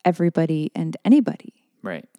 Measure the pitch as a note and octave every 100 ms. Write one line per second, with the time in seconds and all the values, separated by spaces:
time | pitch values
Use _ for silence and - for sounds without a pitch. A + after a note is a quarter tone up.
0 | F3+ F3 F3 E3 E3 D#3 D3+ - D#3+ D#3+
1 | G3 C#4+ A3 D3 - - _ _ G#2 E2+
2 | -